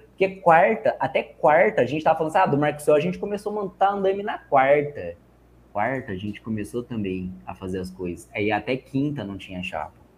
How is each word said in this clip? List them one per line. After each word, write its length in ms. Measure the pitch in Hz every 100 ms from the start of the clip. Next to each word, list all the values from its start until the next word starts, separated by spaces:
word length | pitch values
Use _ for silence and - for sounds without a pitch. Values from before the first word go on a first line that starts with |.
| -
Porque 180 | - 190 185
quarta, 580 | 175 165 202 110 127 -
até 220 | 135 -
quarta, 600 | - - 160 156 214 214
a 40 | 117
gente 180 | 151
tava 140 | 160 151
falando 120 | -
assim, 120 | 185
"Ah, 40 | 185
do 120 | 139
Marco 240 | 147 147
Céu 120 | -
a 60 | 151
gente 180 | 170 180
começou 340 | 202 202 202
a 100 | 214
montar 300 | 196 - 196
andame 300 | 202 190 196
na 160 | 208 -
quarta." 800 | - 135 135 147 143 - 87 85 _ _ _ _ _
Quarta, 400 | 101 113 131 113
a 40 | 92
gente 240 | 104 101
começou 420 | 117 110 104 120
também 500 | 120 117 98 92 92 92 -
a 80 |
fazer 240 | 92 95 92
as 120 | 92
coisas. 380 | 92 90 85 -
Aí 180 | 113 104
até 240 | 104 - 131
quinta 480 | - 135 147 147
não 120 | 98 98
tinha 260 | - 92
chapa. 320 | 92 80 78 - _